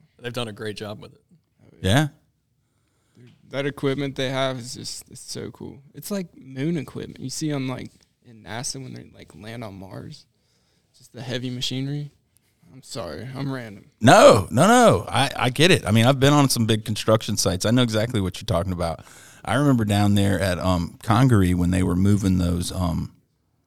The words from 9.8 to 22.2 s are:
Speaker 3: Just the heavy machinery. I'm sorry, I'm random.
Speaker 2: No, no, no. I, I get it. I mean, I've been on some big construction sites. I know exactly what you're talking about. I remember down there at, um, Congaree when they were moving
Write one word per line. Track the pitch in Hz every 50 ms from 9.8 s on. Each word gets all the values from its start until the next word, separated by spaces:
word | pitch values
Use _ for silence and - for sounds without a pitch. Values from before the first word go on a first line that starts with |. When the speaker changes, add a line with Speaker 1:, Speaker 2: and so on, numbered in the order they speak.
| 92 92 104 123 131 - 156 - - _ _ _ _ _ _ _ _ _ _ _ _ _ _ _
Speaker 3:
Just | _ -
the | - 120
heavy | 117 120 127 127 123 127
machinery. | 123 123 123 - 131 131 135 139 143 147 147 143 _ _ _ _ _ _ _ _ _ _ _ _
I'm | - 131 -
sorry, | - - 131 95 85 73 82 107 139 131
I'm | 135 139 139
random. | 135 131 120 110 101 104 - _ _ -
Speaker 2:
No, | 107 - 170 208 254 285 175 107 95 98
no, | 107 120 160 202
no. | 233 254 240 208 127 85 - -
I, | - 113 135 131 -
I | - - 127
get | 123 - 151 180
it. | 175 123 -
I | -
mean, | 104 113 113
I've | 123 139 127
been | 135 143
on | 147 147 139 127
some | - 120 113
big | 107 113 107 107
construction | - 107 - - - 110 110 - - 104
sites. | 98 - 101 90 92 -
I | 107
know | 117 127 127
exactly | 117 107 110 104 95 90 110
what | 95 90 - -
you're | -
talking | - - 85 87 95
about. | 92 85 87 82 80 - - - - - - - - - -
I | - 101
remember | 131 147 147 131 117 110
down | 104 104 101 104 101 101
there | 101 98 101 98 82
at, | 95 95 90 82
um, | 67 92 92 87 85 - - - -
Congaree | - 107 110 135 131 120 101 95 90 90
when | 90 87 87
they | 90 90 92
were | 92 87 87
moving | 98 101 104 101